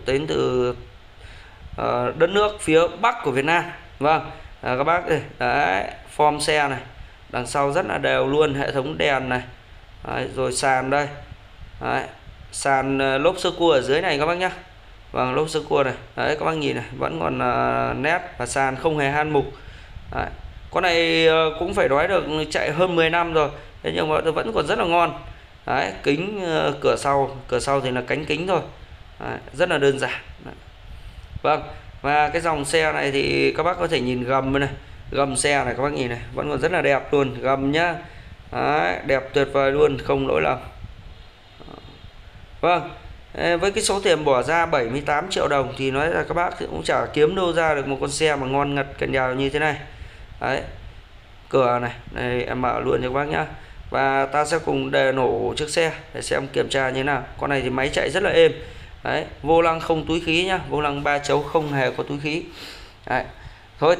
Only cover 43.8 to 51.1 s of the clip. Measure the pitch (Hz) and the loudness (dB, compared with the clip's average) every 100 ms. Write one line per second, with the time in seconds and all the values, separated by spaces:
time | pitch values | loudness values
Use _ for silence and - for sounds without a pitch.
43.8 | 220 196 196 156 147 127 123 170 165 147 | 0 2 2 4 4 2 4 2 2 2
44.8 | 113 139 147 147 190 185 - 143 123 127 | 0 -2 -2 -2 -2 0 2 2 0 -2
45.8 | 135 135 160 175 143 170 180 - - 156 | -2 0 0 0 0 0 -2 -4 -8 -4
46.8 | 160 131 117 147 156 190 180 165 160 147 | 0 0 0 4 4 4 2 4 2 2
47.8 | 139 135 143 147 156 143 131 139 143 143 | 0 -2 -2 2 2 2 0 0 2 0
48.8 | 139 - 135 131 127 127 139 151 151 139 | -4 -4 -2 0 0 0 0 2 0 -2
49.8 | - - - - - - 123 143 - - | -8 -16 -16 -16 -18 -6 -2 -2 -4 -12
50.8 | - - - | -16 -18 -20